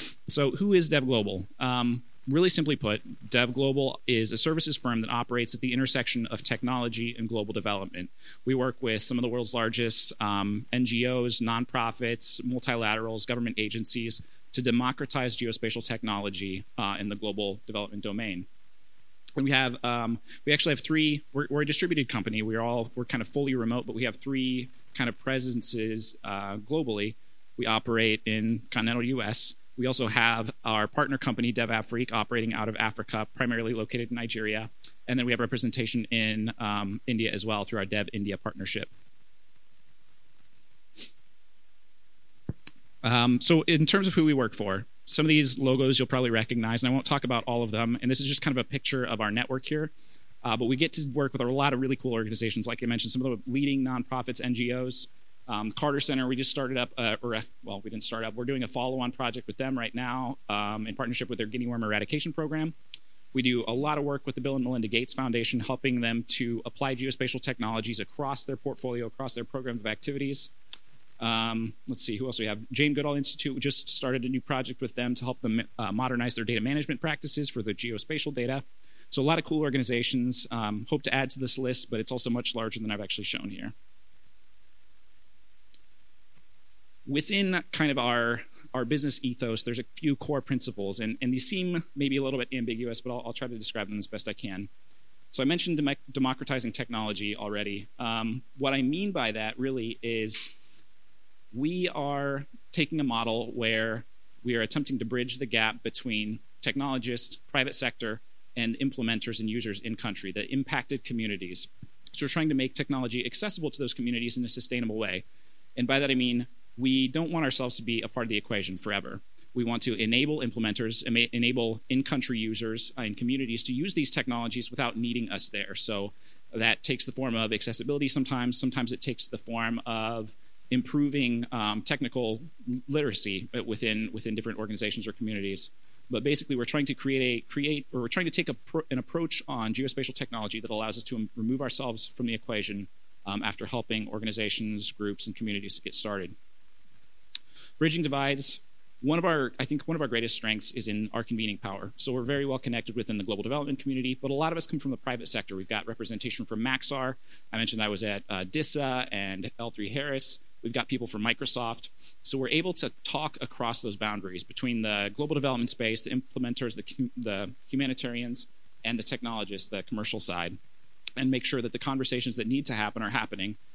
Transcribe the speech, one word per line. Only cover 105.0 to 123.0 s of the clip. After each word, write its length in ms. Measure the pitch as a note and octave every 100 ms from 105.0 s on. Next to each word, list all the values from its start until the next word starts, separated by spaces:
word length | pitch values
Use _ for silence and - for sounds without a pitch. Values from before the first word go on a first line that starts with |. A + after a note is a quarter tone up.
bridge 340 | A2 B2 A#2+ -
the 80 | B2+
gap 360 | A2+ A2 G#2+
between 580 | A2+ - B2 G#2+ G#2+ A2 - -
technologists, 760 | A#2+ C3 C#3 C3 A#2 A#2+ - -
private 380 | - C#3 C3
sector, 460 | - B2+ - A2+ A2 - - -
and 220 | - A#2 A2+
implementers 600 | C3+ B2+ A#2 A2+ A#2+ A2
and 80 | A2
users 320 | A#2 A2+ G2
in 140 | A2
country, 360 | A2 A#2 G2 F#2+
the 180 | G2 -
impacted 520 | C3+ C3+ C#3 - C3+
communities. 640 | - A#2 A2 G2+ F#2 F2+ - - - - -
So 120 | -
we're 40 | C#3+
trying 200 | E3+ D#3
to 60 |
make 200 | C3+ C3
technology 500 | - C3 C3+ B2 B2
accessible 460 | A#2+ - G#3 F#3 D3+
to 80 | -
those 160 | B2+
communities 420 | - A#2+ A#2+ A#2+ B2+
in 80 |
a 40 | A#2+
sustainable 500 | B2 - B2 A2+ A2
way. 260 | G#2 F#2 - - - - - -
And 100 | A#2+
by 120 | C3+
that 100 | C#3
I 40 |
mean 320 | C3 B2 A#2+ B2 - - -
we 300 | C3 C3 C3
don't 220 | D3 E3
want 140 | E3
ourselves 320 | C3+ - B2+ -
to 60 |
be 180 | A#2 A2+
a 80 | A2
part 160 | -
of 40 | A2+
the 80 | G#2
equation 420 | - G#2 F#2 F#2
forever. 420 | G#2+ G2+ - G2+ - - -
We 120 | B2
want 180 | A#2 A#2
to 120 | B2+
enable 440 | G#2+ A2 A#2 D3 D3+
implementers, 680 | A#2+ A#2 A2 G#2 A2+ A2+ -
ema-, 220 | A#2+ A#2
enable 480 | A#2+ A#2+ B2+ A2+ A2 -
in-country 500 | C3 C3+ C#3 - A#2
users, 540 | A2 G#2+ A2+ A2+ -
uh, 60 | -